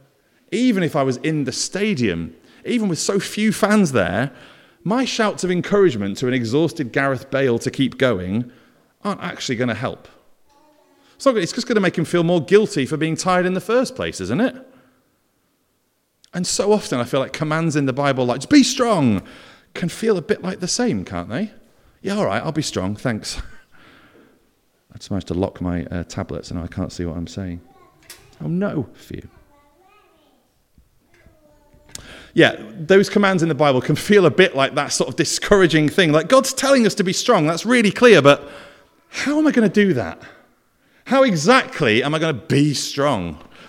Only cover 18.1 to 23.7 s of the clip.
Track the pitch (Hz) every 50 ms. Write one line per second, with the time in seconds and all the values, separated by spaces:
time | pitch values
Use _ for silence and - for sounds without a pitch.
18.1 | 131 127 127 120 120 131 139 - 294 294 247 - - - 247 240 214 175 139 120
19.1 | 104 90 - - - - - - - - _ _ - - 180 165 - - 220 226
20.1 | 208 175 147 - 202 - - 180 185 - 180 175 - - 247 233 143 98 85 -
21.1 | 95 85 87 98 107 151 214 208 - - - _ _ _ _ _ _ _ - 190
22.1 | 196 214 185 104 98 117 - 160 151 156 147 - - 101 92 95 104 - - 131
23.1 | 113 104 98 - - - - - - - - _